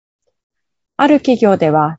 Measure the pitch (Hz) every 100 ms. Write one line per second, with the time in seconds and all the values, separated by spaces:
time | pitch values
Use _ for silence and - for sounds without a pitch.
0 | _ _ _ _ _ _ _ _ _ -
1 | 294 294 - 240 208 196 156 151 151